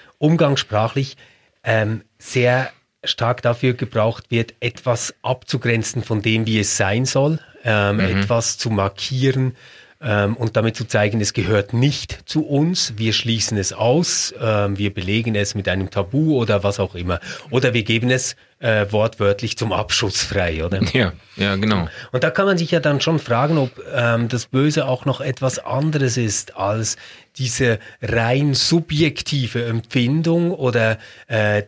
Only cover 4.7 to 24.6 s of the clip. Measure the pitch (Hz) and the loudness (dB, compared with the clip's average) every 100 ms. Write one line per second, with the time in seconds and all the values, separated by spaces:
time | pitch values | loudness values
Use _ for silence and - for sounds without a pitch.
4.7 | - 127 117 - - 117 131 - 123 120 | -4 -2 -2 -4 -6 -4 -4 -4 -2 0
5.7 | 113 107 123 101 107 110 113 113 110 98 | 0 0 -4 -2 -2 2 2 2 0 2
6.7 | - 95 110 131 135 143 160 - - 120 | 0 2 2 0 2 2 0 -6 -6 0
7.7 | 107 101 107 95 98 98 117 - - 117 | 2 2 2 2 0 0 0 0 -4 -2
8.7 | 104 98 - - 131 135 131 131 120 - | 0 0 -4 -6 0 2 2 -2 -4 -14
9.7 | - - _ 113 104 101 117 113 113 113 | -20 -20 _ -2 2 2 0 -2 0 0
10.7 | - 113 110 107 110 101 - 92 104 - | -2 -2 0 2 0 0 -2 2 0 2
11.7 | 110 139 139 - - - 151 147 143 160 | 2 2 0 -8 -12 -4 -4 0 2 2
12.7 | 180 - 107 113 107 117 113 - 107 95 | 0 -4 -2 -2 0 0 -2 0 -2 -2
13.7 | - 117 143 175 - - - 117 107 101 | 0 2 2 2 0 -2 -2 0 2 0
14.7 | 101 101 98 92 107 117 107 101 104 92 | 0 -2 -2 -2 0 0 0 -2 -2 -2
15.7 | 95 92 101 90 135 156 139 110 104 101 | -2 -2 -2 -2 0 2 2 2 2 0
16.7 | - 95 87 87 85 - - - 123 127 | 0 -4 -4 -4 -4 -6 -14 -4 0 2
17.7 | 117 98 113 123 127 - - _ _ 120 | 0 0 0 2 0 -2 -8 _ _ 0
18.7 | 107 101 107 113 - 101 101 113 - 117 | 0 2 2 0 2 0 2 -2 -4 -2
19.7 | 90 92 - 101 - - 101 87 80 85 | -2 0 -2 -2 -2 -2 -2 -2 -2 -2
20.7 | 98 110 135 95 80 - - 101 98 107 | -2 0 0 0 -2 -12 -4 -2 0 0
21.7 | 101 82 - - 127 151 - 196 180 165 | 0 -2 -8 -6 -2 0 2 2 2 2
22.7 | 170 151 143 - 160 - 120 147 160 127 | 0 2 0 0 0 0 0 2 2 0
23.7 | - - 135 120 117 117 123 - 131 | -4 -6 0 2 2 0 -2 -2 2